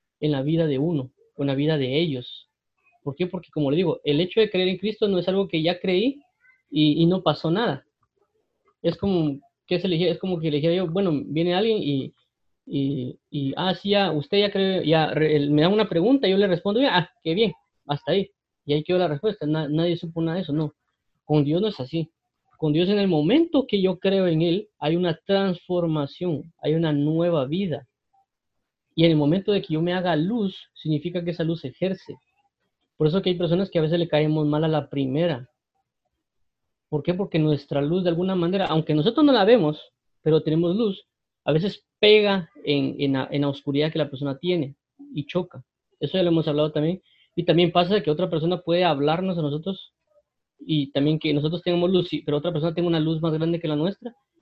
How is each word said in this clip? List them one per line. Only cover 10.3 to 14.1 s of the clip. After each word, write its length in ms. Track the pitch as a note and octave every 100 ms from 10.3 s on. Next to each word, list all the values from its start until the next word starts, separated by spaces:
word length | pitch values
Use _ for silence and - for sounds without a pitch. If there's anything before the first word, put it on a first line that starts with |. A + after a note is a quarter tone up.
| F3
que 100 | D#3+
le 60 | D3
dijera 180 | E3
yo, 140 | F3+ F#3
bueno, 240 | F3 G3 C#3+ -
viene 280 | D3 F3
alguien 240 | F3+ A3+ G#3+
y, 360 | C#3+ C3+ - - _ _ _ _
y, 540 | - C#3 C#3 C#3+ B2+ - _
y, 240 | D3+ C3+ -
ah, 180 | F#3
sí, 160 | F3+ G3+
ya, 220 | G3+ F#3+